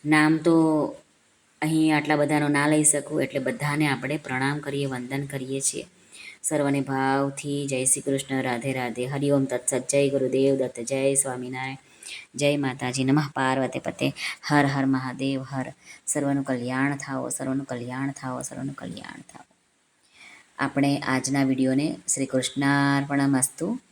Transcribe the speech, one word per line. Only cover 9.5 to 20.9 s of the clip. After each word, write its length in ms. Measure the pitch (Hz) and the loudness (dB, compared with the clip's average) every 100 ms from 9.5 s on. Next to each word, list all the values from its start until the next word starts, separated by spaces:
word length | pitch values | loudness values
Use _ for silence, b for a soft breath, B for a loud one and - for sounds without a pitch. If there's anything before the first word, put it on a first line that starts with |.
| 123 - 127 131 | -2 -2 -4 0
જય 200 | 143 139 | 2 2
ગુરુદેવ 460 | 135 127 131 135 135 | 2 0 2 2 2
દત્ત, 240 | 127 - | 0 -4
જય 340 | 117 135 135 | -4 0 2
સ્વામિનારાયણ, 600 | 135 135 123 123 127 131 135 B B B B B | 2 -2 -4 -8 -8 -8 -10 B B B B B
જય 220 | - 143 147 | 0 2 4
માતાજી, 480 | 135 127 127 127 | 0 -2 -4 0
નમઃ 240 | 131 147 139 | 4 4 2
પાર્વતી 440 | 135 131 131 131 131 | 0 2 2 0 -2
પતે, 360 | - - 139 B B B - | -6 -2 -2 B B B 2
હર 200 | 147 143 | 4 4
હર 200 | 139 135 | 2 0
મહાદેવ 560 | 131 131 123 135 135 | 0 -4 -4 -4 -4
હર. 300 | 135 135 127 - B B - | -6 -6 -8 -12 B B -6
સર્વનું 380 | 151 139 139 | -2 0 0
કલ્યાણ 520 | 135 127 120 131 139 139 | 0 -4 -2 -2 -2 -2
થાઓ, 320 | 139 131 123 | -6 -6 -6
સર્વનું 380 | - 135 135 135 | -6 -4 -4 -4
કલ્યાણ 440 | 123 120 127 139 | -8 -6 -4 -6
થાઓ, 320 | 139 131 127 | -6 -8 -8
સર્વનું 320 | 135 135 135 | -8 -8 -8
કલ્યાણ 460 | 139 175 170 50 - | -8 -12 -12 -14 -18
થાઓ. 240 | - - - _ _ _ _ _ B B B B B - | -20 -20 -20 _ _ _ _ _ B B B B B -4
આપણે 400 | 139 139 139 | -2 2 2